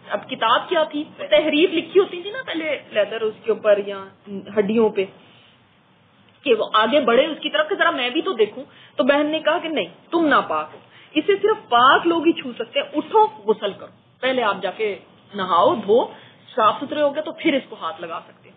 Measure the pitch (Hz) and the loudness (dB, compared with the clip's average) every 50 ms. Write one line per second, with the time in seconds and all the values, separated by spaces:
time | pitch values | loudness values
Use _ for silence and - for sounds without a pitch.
0 | - - - - - - 262 - 233 226 240 311 - - 359 320 311 311 302 294 | -12 -8 -8 -8 -8 -8 -6 -2 0 2 2 2 2 0 0 0 0 0 -2 -6
1 | 302 247 - - 294 285 302 302 311 311 294 294 330 381 339 320 - - - 370 | -8 -8 -10 -12 -2 2 4 4 4 4 2 2 2 2 2 0 -4 0 2 2
2 | 381 - 359 349 349 403 427 523 508 - - 320 311 311 277 - - - - 220 | 2 2 0 -8 -10 -10 -10 -10 -8 -8 -8 -6 -4 -4 -6 -6 -8 -4 -2 -2
3 | 202 190 220 220 220 214 208 - - 226 214 - - 214 202 208 208 202 196 196 | -2 0 -2 -4 -4 -4 -4 -4 -4 -2 -2 0 4 4 4 4 2 -2 -8 -12
4 | 190 196 - _ _ 208 202 190 - 202 202 220 208 196 220 233 226 214 214 202 | -12 -16 -20 _ _ -14 -12 -12 -12 -4 -2 0 0 2 4 4 4 2 2 0
5 | 190 - - - - _ _ _ _ _ _ _ _ _ _ _ _ _ _ _ | -4 -4 -6 -16 -20 _ _ _ _ _ _ _ _ _ _ _ _ _ _ _
6 | _ _ _ _ _ _ _ _ - 294 233 208 - - - 214 220 240 254 302 | _ _ _ _ _ _ _ _ -2 0 0 0 0 -2 0 0 0 2 2 0
7 | 269 233 233 254 302 330 294 - - 294 - 294 311 311 392 - 320 330 330 277 | 2 2 2 2 2 0 -2 -8 -8 -4 -2 -2 -2 -2 -2 0 0 0 0 -2
8 | 247 247 247 320 - 381 381 220 214 202 - 254 269 - - - - - _ - | -4 -4 -4 -4 -4 -2 0 0 0 0 -2 -6 -16 -18 -20 -20 -20 -8 _ 0
9 | 247 254 277 294 302 294 311 311 311 294 311 359 - 320 320 247 180 170 - - | 2 2 2 2 2 0 -2 -2 0 0 0 0 -2 -4 -4 -4 -6 -6 -10 -18
10 | _ _ - 339 330 294 254 208 196 - 160 156 156 160 - - - _ _ - | _ _ -2 0 2 2 2 2 2 0 -2 -6 -6 -8 -12 -20 -20 _ _ -20
11 | - - - 302 - - 392 403 - 427 440 440 - - 240 233 247 269 311 370 | -20 -6 -4 -2 0 0 0 0 0 0 -2 -2 -2 0 2 4 6 6 6 4
12 | - 339 339 339 294 339 320 - - 254 226 - 226 - - 277 - - - 302 | 4 0 0 0 2 0 0 0 -4 -12 -10 -10 -10 -6 -4 -6 -4 -4 -4 -6
13 | - - - 440 427 427 - - 196 208 214 202 214 196 185 - 165 - - _ | -4 0 2 2 2 2 0 -2 -4 -2 -2 -2 -4 -8 -8 -8 -14 -20 -20 _
14 | _ _ _ _ - 254 262 254 233 208 190 185 190 185 180 - 220 208 190 - | _ _ _ _ -4 -2 0 0 0 -2 -2 -2 -4 -6 -6 -4 -4 -6 -6 -8
15 | - - _ _ _ _ - 202 190 180 180 170 196 269 349 233 196 190 214 247 | -12 -20 _ _ _ _ -10 -8 -4 0 2 4 4 4 2 0 0 2 2 2
16 | 427 - - - - - - _ _ - - 254 220 214 220 - 285 247 302 302 | 2 0 -4 -14 -20 -20 -20 _ _ -10 -2 0 2 2 2 0 -4 -8 -4 -2
17 | 294 285 269 311 311 330 320 - - 320 285 262 - - 220 202 185 160 160 165 | -2 0 -2 -4 -6 -8 -8 -4 -2 0 0 0 -2 -6 -12 -12 -10 -10 -10 -10
18 | 175 165 165 170 165 - - _ _ - - | -12 -12 -12 -12 -14 -16 -20 _ _ -20 -20